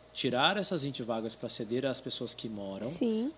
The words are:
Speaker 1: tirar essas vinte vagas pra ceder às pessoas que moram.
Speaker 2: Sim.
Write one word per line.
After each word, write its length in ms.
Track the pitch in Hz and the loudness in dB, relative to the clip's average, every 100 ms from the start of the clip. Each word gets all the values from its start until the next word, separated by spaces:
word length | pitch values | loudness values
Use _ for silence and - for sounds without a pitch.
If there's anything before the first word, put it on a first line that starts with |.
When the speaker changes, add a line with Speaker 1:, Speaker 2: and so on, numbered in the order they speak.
| - | -14
Speaker 1:
tirar 440 | - 135 120 151 202 | -2 2 6 6 4
essas 260 | 185 180 | 0 0
vinte 200 | 139 131 | -2 -4
vagas 320 | 117 113 113 117 | -2 0 -2 -4
pra 120 | 120 | -6
ceder 380 | - 110 120 135 | -4 0 2 2
às 140 | 123 | -2
pessoas 340 | 131 - 120 | -4 -4 -4
que 140 | - 117 | -6 -6
moram. 400 | 104 98 98 110 | -6 -6 -4 -4
Speaker 2:
Sim. 420 | 165 240 220 247 | 0 2 2 0